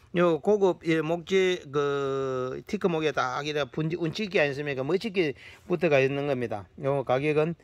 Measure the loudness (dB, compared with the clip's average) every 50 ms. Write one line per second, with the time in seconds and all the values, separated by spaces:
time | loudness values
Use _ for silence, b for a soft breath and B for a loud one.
0 | b b 0 2 4 4 4 2 2 2 4 4 4 2 2 2 0 0 0 2
1 | 2 0 -2 -4 -2 0 2 2 4 2 0 -2 -6 -4 -2 0 0 0 0 -2
2 | -2 -2 -2 -2 -2 -2 -2 -4 -4 -4 -6 -10 -8 -6 -6 0 0 0 0 2
3 | 0 0 0 0 -2 -2 -2 -4 -4 -4 -2 -2 -4 -2 -2 -4 -2 -2 -2 -2
4 | -4 -4 -4 -4 -6 -2 2 2 2 2 2 -4 -4 -4 -4 -4 -2 0 -2 -2
5 | -2 -2 -2 0 0 0 -2 B B B B B B -6 -4 0 2 4 4 4
6 | 4 4 2 0 -2 -2 -2 -2 -2 -4 -6 -8 -10 -12 _ -6 -2 -2 -2 -2
7 | 0 0 0 0 2 0 2 2 0 0 -2 b